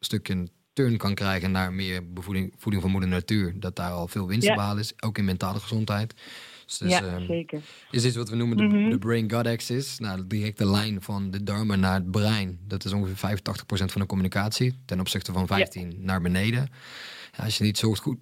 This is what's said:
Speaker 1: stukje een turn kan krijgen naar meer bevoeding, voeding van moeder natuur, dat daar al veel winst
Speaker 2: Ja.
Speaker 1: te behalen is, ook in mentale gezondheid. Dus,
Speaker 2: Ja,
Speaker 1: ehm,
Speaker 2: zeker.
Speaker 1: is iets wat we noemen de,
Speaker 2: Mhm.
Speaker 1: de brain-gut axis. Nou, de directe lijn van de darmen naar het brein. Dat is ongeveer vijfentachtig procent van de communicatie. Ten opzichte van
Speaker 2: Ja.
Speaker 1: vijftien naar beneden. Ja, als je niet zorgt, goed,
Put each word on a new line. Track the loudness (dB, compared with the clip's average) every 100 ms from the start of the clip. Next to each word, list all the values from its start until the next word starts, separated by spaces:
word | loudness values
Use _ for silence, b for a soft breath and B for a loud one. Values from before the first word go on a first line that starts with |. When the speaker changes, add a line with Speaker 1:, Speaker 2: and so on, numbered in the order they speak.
Speaker 1:
stukje | -4 -4 0
een | -2 -2 _ _
turn | 0 2 2
kan | 0
krijgen | 0 0 0 0
naar | 0 0
meer | -2 -4 -6 -6
bevoeding, | -10 -4 -2 -2 -4
voeding | -2 2
van | 2
moeder | 2 2
natuur, | 2 2 2 0 -2
dat | -6 -4
daar | -4
al | -4 -4
veel | -4 0
winst | 2
Speaker 2:
Ja. | 4
Speaker 1:
te | 4
behalen | 2 0
is, | -4 -4
ook | -4 0
in |
mentale | 0 0 -2 -4
gezondheid. | -2 -2 0 0 -2 -6 B B B B B -4
Dus, | 2
Speaker 2:
Ja, | 2
Speaker 1:
ehm, | 2 -4 -2
Speaker 2:
zeker. | -4 -4 -8 -10 B B
Speaker 1:
is | 2
iets | 2 0
wat | -2
we | 0
noemen | 2 4
de, |
Speaker 2:
Mhm. | 6 6 4
Speaker 1:
de | 2
brain-gut | 2 2 2 0 0
axis. | 0 -2 -2 -4 -6
Nou, | -6 -4
de | -2
directe | -2 -2 2 4
lijn | 4 2 -4
van | -4 -4 -2
de | -4
darmen | -2 0 2 4
naar | 4
het | 4 2
brein. | 2 2 2 -2 -6 -6
Dat | -6
is | -2
ongeveer | -2 -2 -2
vijfentachtig | -2 -2 -4 -8 -4
procent | -2 0
van | 0
de | 0
communicatie. | 2 2 2 0 2 0 0 -4
Ten | -4
opzichte | -2 -2 -2
van | -2
Speaker 2:
Ja. | 2
Speaker 1:
vijftien | 2 2 -2 -8 -6
naar | 0 2
beneden. | 2 2 2 2 -2 B B B B B B -6
Ja, |
als | -2 2
je |
niet | 2 4
zorgt, | 2 2
goed, | 0 -4